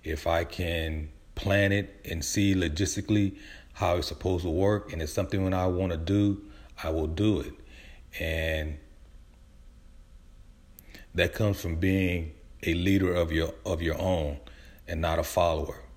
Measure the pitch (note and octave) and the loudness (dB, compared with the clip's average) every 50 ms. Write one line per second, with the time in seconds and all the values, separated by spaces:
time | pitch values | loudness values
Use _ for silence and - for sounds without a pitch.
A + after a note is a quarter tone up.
0 | - - D#2 D#2 - E2 E2 E2+ E2+ E2 - - F#2 E2+ E2+ E2 D#2+ D#2+ D#2+ D#2 | -4 -4 -6 -4 0 0 0 0 0 -2 -4 -4 -4 -2 -2 -2 -2 -4 -4 -6
1 | D#2 D2 - - - - - - - G2+ G2 G2+ G2+ G2 G2+ G2+ G2+ - - - | -6 -8 -12 -18 -20 -12 -10 -6 0 2 4 4 4 4 4 2 0 -2 -10 -16
2 | - - - E2 D2+ - - G#2 G2+ G2+ F#2+ F#2 F2+ E2 D2+ E2+ G2+ F#2 - G2+ | -10 -8 -6 -6 -4 -2 0 2 4 4 4 4 2 0 0 0 0 0 0 -4
3 | G2 - G#2+ G#2 G2+ G2 - - - - - - - - - - F#2 F2 F2 F2+ | -2 0 2 2 2 0 -2 -6 -16 -18 -18 -20 -20 -20 -6 -2 0 2 2 2
4 | E2 - F2 - - F#2 F#2 F2 E2 F2 D#2+ F2 G2 G2+ G#2+ G2+ - - - E2 | 0 -4 -8 -4 -2 -2 0 0 0 -2 0 2 4 4 2 0 -2 -6 -6 -6
5 | D#2+ - - - G2 - - G2 F#2+ F#2 F#2 F#2 F#2 F#2 F2+ F2+ F#2+ F#2 E2+ D#2+ | -6 -4 -2 -4 -2 0 0 0 0 2 2 2 2 0 0 0 0 0 -2 -2
6 | D#2+ E2+ G2 G#2 G#2 G2+ G2+ G2+ - - - - - - - - - E2 D#2+ D#2+ | 0 2 2 4 4 4 2 -2 -6 -16 -18 -20 -20 -20 -16 -8 -4 -2 -2 0
7 | D#2 D2+ E2 E2 G#2 A2 G#2 D2+ C#2 - - - - - - - - - - - | -2 -2 0 2 2 2 2 2 -2 -6 -12 -16 -20 -20 -20 -20 -20 -20 -20 -20
8 | - - - - E2+ D#2+ D#2+ D#2+ D#2+ D#2+ D#2+ D#2 D#2 D#2 D2+ D2+ - - - - | -20 -14 -10 -6 -4 -4 -2 -2 -2 -2 -2 -2 -4 -4 -8 -10 -14 -20 -20 -20
9 | - - - - - - - - - - - - - - - - - - - - | -20 -20 -20 -20 -20 -20 -20 -20 -20 -20 -20 -20 -20 -20 -20 -20 -20 -20 -20 -20
10 | - - - - - - - - - - - - - - - - - - - - | -20 -20 -20 -20 -20 -20 -20 -20 -20 -20 -20 -20 -20 -20 -20 -20 -20 -20 -20 -20
11 | - - - F2 F2 F2 - - A2 G#2 G2 - - E2+ E2 E2 F#2 F#2+ F#2 F#2+ | -20 -6 0 0 0 0 2 0 2 2 2 0 -2 -4 -2 2 2 2 4 4
12 | F#2+ F2+ F2+ F2 E2 D#2 D#2 - - - - - - F2 E2 E2+ F2 F#2+ G2 G2 | 2 2 0 -2 -4 -6 -10 -14 -20 -20 -18 -6 -2 -2 0 2 2 4 4 4
13 | F#2 F2+ F2 F2 E2+ E2+ E2 D#2+ D#2+ D#2+ - - - G#2 F2+ D#2+ E2 E2 D#2 D#2 | 4 4 2 2 2 2 2 0 0 -2 -4 -10 -4 -4 -2 0 0 -2 0 0
14 | F2 F#2 F#2 E2+ D2+ D2 C#2+ C#2+ - - - - - - - - - - E2+ D#2+ | 0 2 2 2 0 -2 -4 -6 -10 -16 -20 -20 -20 -20 -20 -20 -8 -6 -4 -2
15 | E2 E2 D#2+ E2 D#2+ - - F2+ F2 E2+ E2 D#2 C#2+ - - - - - - | 0 0 0 0 -2 0 2 4 4 4 4 2 -2 -4 -6 -12 -16 -20 -20